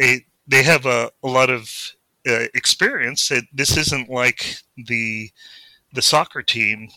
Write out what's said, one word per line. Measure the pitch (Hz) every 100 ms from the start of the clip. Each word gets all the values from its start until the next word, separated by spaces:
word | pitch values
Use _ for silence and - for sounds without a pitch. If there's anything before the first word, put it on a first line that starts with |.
a, | 131 127 - _ -
they | 135
have | 135 156 127
a, | 120 117 -
a | 135
lot | 127 127
of, | 127 110 - - - _ _ 135
uh, | 113 117
experience. | 131 - - 202 254 120 139 -
It, | 131 117
this | 139 139 160
isn't | 156 135 120
like | 127 123 - - - - -
the, | 117 120 113 110 110 _ - - - _ _
the | 135
soccer | - 151 - 143
team | - 113 107 107 110